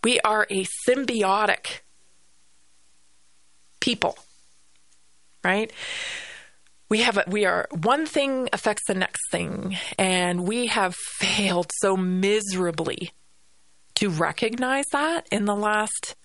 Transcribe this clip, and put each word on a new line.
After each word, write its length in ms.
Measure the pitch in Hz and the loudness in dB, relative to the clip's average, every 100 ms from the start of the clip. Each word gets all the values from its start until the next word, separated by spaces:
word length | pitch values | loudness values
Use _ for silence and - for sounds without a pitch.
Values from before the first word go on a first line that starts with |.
We 160 | 226 - | 4 4
are 260 | 220 214 208 | 4 2 2
a 160 | 190 190 - - | 0 -4 -2 2
symbiotic 920 | 262 262 233 196 196 214 - - - - - - - - - - - - - - - - - - - - - - - | 2 2 0 2 4 4 0 -2 -14 -16 -20 -20 -20 -20 -20 -20 -20 -20 -20 -20 -20 -20 -20 -20 -20 -20 -20 -20 -4
people, 360 | - 233 - - - - - - - - - - - - - - | -2 0 -2 -4 -18 -20 -20 -20 -20 -20 -20 -20 -20 -20 -20 -4
right? 280 | 180 196 220 - - - - - - - - - - - - | 0 0 0 -8 -10 -10 -10 -10 -14 -18 -20 -20 -20 -20 -2
We 120 | 214 | 2
have 180 | 240 202 | 2 2
a, 60 | - | 0
we 180 | 208 | 2
are, 240 | 196 175 - | 2 2 -2
one 360 | 180 208 277 311 | -2 2 2 2
thing 420 | 311 277 262 247 | 0 2 0 -2
affects 300 | 190 - 208 - | -2 0 -2 -2
the 80 | |
next 260 | 190 185 - - | -2 -2 -4 -6
thing, 460 | 185 175 - - 185 - - | -4 -4 -6 -6 -8 -8 0
and 480 | 190 180 180 180 180 | 2 4 2 2 0
we 180 | 226 240 | 0 0
have 280 | 226 185 175 - - | 0 0 -2 -10 -4
failed 520 | 190 208 202 175 175 - | -2 0 2 2 -2 0
so 160 | 196 190 | 2 2
miserably 1160 | 185 185 196 214 202 185 180 160 160 - 170 - _ _ _ _ _ _ _ - | 2 2 2 2 0 0 0 0 -4 -4 -8 -12 _ _ _ _ _ _ _ -2
to 120 | 208 | 0
recognize 760 | 156 160 165 226 240 254 269 277 | 2 0 0 -4 -2 0 0 0
that 360 | 285 302 339 - | 0 0 -2 -2
in 140 | 208 | -2
the 100 | 208 | 0
last 600 | 208 208 214 214 - - - | 0 2 0 0 -4 -10 -14